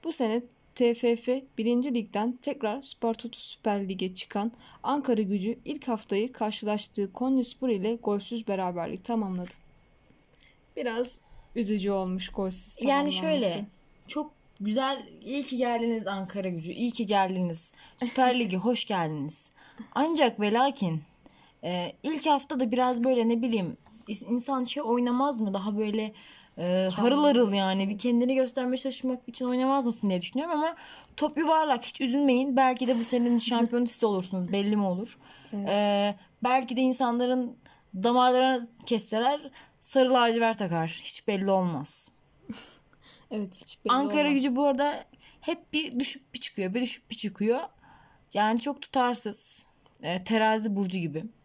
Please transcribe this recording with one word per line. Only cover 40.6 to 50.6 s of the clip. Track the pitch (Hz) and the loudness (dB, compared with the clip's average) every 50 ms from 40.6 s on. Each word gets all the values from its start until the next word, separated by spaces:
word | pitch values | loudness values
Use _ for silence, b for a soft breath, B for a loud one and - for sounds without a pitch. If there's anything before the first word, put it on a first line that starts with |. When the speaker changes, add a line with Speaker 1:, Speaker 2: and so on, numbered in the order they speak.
| 208 175 170 165 165 165 165 - - | -2 -2 0 0 -2 -2 -4 -8 -8
Speaker 2:
Hiç | - - - - | -8 -8 -4 -2
belli | - 208 190 196 196 | -2 -2 0 2 4
olmaz. | 196 190 185 180 165 165 156 - - - - - _ _ _ _ _ _ _ - | 4 4 4 2 -2 -2 -4 -6 -6 -6 -8 -10 _ _ _ _ _ _ _ -16
Speaker 1:
<laughs> | 226 - - - - - _ _ _ _ _ - - - _ _ | -14 -14 -14 -18 -20 -20 _ _ _ _ _ -20 -20 -20 _ _
Evet, | - 214 202 190 - - | -6 -6 -6 -6 -8 -14
hiç | - - - _ _ | -14 -14 -14 _ _
belli | 254 240 | 2 2
Speaker 2:
Ankara | 262 285 302 302 302 294 | 2 2 2 2 2 2
Speaker 1:
olmaz. | 294 285 | 4 4
Speaker 2:
Gücü | 277 262 285 240 | 2 2 2 2
bu | 254 294 | 2 2
arada | 285 269 254 285 294 294 - - _ - b b b b b | 2 2 2 0 0 -2 -4 -10 _ -20 b b b b b
hep | - - - 240 - _ - | -6 -6 -6 -6 -6 _ -4
bir | 302 320 - - 240 | -4 -4 -2 -4 -4
düşüp | 277 - - - _ _ - | -4 -4 -4 -8 _ _ -12
bir | - | -10
çıkıyor, | - - - - 190 185 190 | -10 -8 -6 -4 -4 -2 -2
bir | 247 | -2
düşüp | 254 240 - - _ _ | -2 -2 -6 -10 _ _
bir | - | -12
çıkıyor. | - - 208 196 - 202 220 240 277 339 - _ b b b b b b b b b b _ - | -6 -6 -8 -4 -2 0 0 0 0 -2 -8 _ b b b b b b b b b b _ -2
Yani | 202 208 214 226 233 | 0 2 2 2 0
çok | 226 285 277 285 | -2 -4 -6 -6
tutarsız. | - - - 269 247 247 247 240 - 214 202 - - - - - - _ _ _ _ _ _ - - | -10 -4 0 2 2 2 0 -2 -4 -6 -6 -6 -8 -8 -8 -10 -12 _ _ _ _ _ _ -10 -6
E, | 147 175 185 185 | -4 -4 -4 -2
terazi | - 220 220 220 220 220 220 | 0 2 4 4 4 2 2